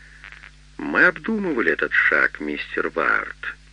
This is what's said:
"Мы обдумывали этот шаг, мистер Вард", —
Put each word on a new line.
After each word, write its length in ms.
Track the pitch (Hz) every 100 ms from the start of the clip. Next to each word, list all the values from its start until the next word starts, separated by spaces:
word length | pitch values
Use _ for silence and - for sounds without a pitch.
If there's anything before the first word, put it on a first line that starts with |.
| - - - - - - - -
"Мы 300 | 71 85 170
обдумывали 640 | 170 156 220 196 127 85
этот 200 | 73 73
шаг, 480 | - - 76 65 -
мистер 500 | 76 73 - - 82
Вард", — 680 | 80 76 104 - - - - -